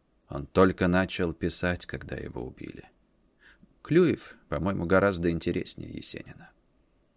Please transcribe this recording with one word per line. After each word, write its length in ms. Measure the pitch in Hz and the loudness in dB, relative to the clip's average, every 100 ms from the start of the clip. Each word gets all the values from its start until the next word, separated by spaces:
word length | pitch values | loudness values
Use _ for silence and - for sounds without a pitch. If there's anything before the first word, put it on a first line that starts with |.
| _ _ - | _ _ -12
Он 180 | 71 71 | -12 0
только 400 | - 95 87 90 | 4 4 4 2
начал 460 | 90 92 - 87 | 2 0 -2 -4
писать, 540 | 80 87 - 90 87 - | -2 -4 -2 -2 -4 -8
когда 280 | 69 69 | -12 -10
его 320 | 67 69 60 64 | -10 -10 -10 -12
убили. 380 | - - - - _ _ _ _ _ _ _ - _ | -12 -16 -16 -20 _ _ _ _ _ _ _ -20 _
Клюев, 540 | - 156 170 101 - - - | 2 4 6 2 -4 -16 -8
по-моему, 380 | 73 87 98 87 | -4 -2 -2 4
гораздо 420 | 95 101 87 87 | 4 4 2 0
интереснее 580 | 82 - 90 - - - | 0 -2 -2 -4 -10 -10
Есенина. 600 | - - - - - - _ _ _ _ _ _ | -10 -10 -10 -14 -20 -20 _ _ _ _ _ _